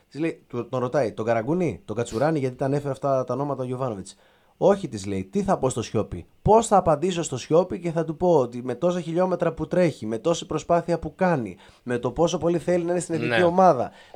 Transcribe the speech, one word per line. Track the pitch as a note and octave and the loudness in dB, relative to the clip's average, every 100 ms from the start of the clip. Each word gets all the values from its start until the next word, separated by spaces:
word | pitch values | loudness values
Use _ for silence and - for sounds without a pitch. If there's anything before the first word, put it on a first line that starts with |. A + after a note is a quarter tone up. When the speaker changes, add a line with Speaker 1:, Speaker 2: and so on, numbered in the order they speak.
| _ | _
Speaker 1:
της | C3+ | -6
λέει, | D#3+ D#3+ _ | -6 -6 _
του-, | A#2+ A2+ | -8 -4
τον | C3 | -4
ρωτάει, | B2 D3 A2+ | -2 0 0
"Τον | G2 | -2
Καραγκούνη, | A2 A#2 A2+ F3 E3+ G2 | -2 0 0 -2 -2 -4
τον | - G#2+ | -8 -6
Κατσουράνη, | A#2 A2 D3 D#3 | -4 0 0 0
γιατί | C3 B2 | -2 -2
τα | |
ανέφερε | C3+ C#3+ C#3 | -2 -2 -2
αυτά | C3 C#3+ C3+ | -4 -2 0
τα | B2+ | -2
ονόματα | B2 C#3+ C3 | -4 -4 -4
ο | C3 | -6
Γιωβάνοβιτς;" | B2+ C3 G2+ F#2 - _ _ _ - | -4 -4 -6 -10 -18 _ _ _ 0
"Όχι", | E3+ G3 E3 | 2 2 -2
της | A2 G2+ | -8 -6
λέει, | F#2+ | -6
"τι | F#2 G3+ | -4 -4
θα | G3 E3 | 0 0
πω | C3+ | 0
στο | A#2+ | -2
Σιώπη, | G#2+ A2 G2 F2+ - _ | -2 -2 -2 -6 -14 _
πώς | - A3 A3 | 4 4 6
θα | G3 | 2
απαντήσω | E3+ D3 F3+ E3+ | 4 2 0 -2
στο | D3+ B2+ | -4 -6
Σιώπη | - D#3 F3+ - | 2 2 2 -2
και | E3+ | -4
θα | D#3+ | -4
του | D#3+ D3+ | -4 0
πω | F3+ D#3+ | 4 4
ότι | A#2+ A#2+ | 4 -2
με | B2+ | -6
τόσα | A#2+ F3 F3+ | -2 0 0
χιλιόμετρα | E3 E3 F#3 F3 E3 | -2 0 0 0 -2
που | D#3+ D3+ | -2 -2
τρέχει, | F3+ F3 - G#2+ | 2 2 0 -6
με | A2+ | -4
τόση | D#3+ E3 - | 0 -2 -2
προσπάθεια | D#3 - E3+ E3 E3 | -6 0 0 0 -4
που | D#3+ | -4
κάνει, | - F#3 D#3 G#2+ F2 - - | -2 0 0 -2 -10 -20 -14
με | B2 B2 | -4 -2
το | B2 | -2
πόσο | A#2 E3+ E3+ | 0 0 2
πολύ | E3 F3 | 0 0
θέλει | C#3+ F3+ | 0 0
να | E3+ | 0
είναι | F3 | -2
στην | E3 | -2
εθνική | E3 A#2+ A2+ | -2 0 4
Speaker 2:
Ναι. | |
Speaker 1:
ομάδα, | F3 F3 F#3 C3 G2 - - | 4 6 6 6 0 -6 -20